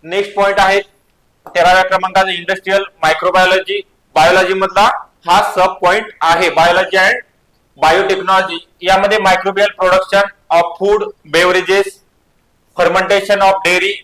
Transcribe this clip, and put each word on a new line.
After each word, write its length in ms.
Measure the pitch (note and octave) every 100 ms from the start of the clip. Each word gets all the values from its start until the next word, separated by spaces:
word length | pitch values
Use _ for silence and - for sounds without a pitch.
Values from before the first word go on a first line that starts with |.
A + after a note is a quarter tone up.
नेक्स्ट 300 | D#3+ F#3+ G3+
पॉइंट 260 | G3+ G3 G3+
आहे 220 | F#3+ G3 G3 _ _ _ _ _ -
तेराव्या 360 | - E3+ F#3
क्रमांकाचा 480 | F#3 F#3+ F#3 F#3+ F#3+
इंडस्ट्रियल 520 | F3+ F3 F#3+ - G3 G3 _
मायक्रोबायोलॉजी, 800 | D#3+ D#3+ F3 F3+ F#3 F#3+ F#3 G3+ - _ _ D#3+
बायोलॉजी 380 | D#3+ F#3 F#3
मधला 520 | F#3+ F#3+ F#3+ A3 - - _ E3+
हा 240 | F#3 G3+ F#3
सब 180 | F#3
पॉइंट 320 | F#3 F3+ G3 G#3+ -
आहे, 280 | D#3+ E3+ F3
biology 480 | D3+ E3+ F3 F#3 F#3+
and 180 | F#3+ B3 - _ _ _ _ _
biotechnology. 760 | D#3+ E3+ F#3+ F#3+ F#3 F#3+ F#3 E3+ - _
यामध्ये 360 | F3 F#3+ G3+ G#3+
microbial 680 | F#3+ F#3 F#3 G3 G3+ - F#3
production 380 | F#3 F#3 G3 G3 - _
of 100 | E3 F3 -
food, 260 | G3 G#3 G3+ - D#3
beverages, 560 | D#3 F3+ F#3 F3+ F#3+ G3 - _ _ _ _ _ _ _ -
fermentation 640 | E3+ F3+ F#3 G3+ G3 G3+
of 120 | G3 G3 E3+
dairy 260 | F3+ F#3+ G3+